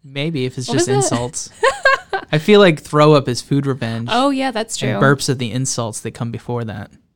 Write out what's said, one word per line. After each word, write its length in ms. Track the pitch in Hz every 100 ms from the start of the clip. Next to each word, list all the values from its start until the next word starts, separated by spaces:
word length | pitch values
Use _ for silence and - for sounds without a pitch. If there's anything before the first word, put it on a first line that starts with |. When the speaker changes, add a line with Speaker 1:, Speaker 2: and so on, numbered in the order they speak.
Speaker 1:
Maybe 420 | 143 139 156 156 127
if 120 | -
it's 100 | 123
Speaker 2:
What 80 | 254
Speaker 1:
just 140 | 349
Speaker 2:
was 200 | - -
that? 40 | 120
Speaker 1:
insults. 340 | 123 - - - 480 807 539
Speaker 2:
<laughs> 400 | 554 - 392 -
Speaker 1:
I 60 | 151
feel 220 | 208 208
like 220 | 196 151
throw 320 | - 151 151
up 140 | 147 131
is 140 | 120
food 240 | - 143 139
revenge. 440 | 131 113 113 117
Speaker 2:
Oh, 180 | 240 277
yeah, 200 | 269 269
that's 300 | 220 226 -
Speaker 1:
And 160 | 127 -
Speaker 2:
true. 80 | 139
Speaker 1:
burps 220 | 139 -
are 40 | 131
the 160 | 120
insults 500 | 120 131 - 113 -
that 100 | 117
come 200 | - 117
before 320 | 110 - 120 113
that. 260 | 101 - _ _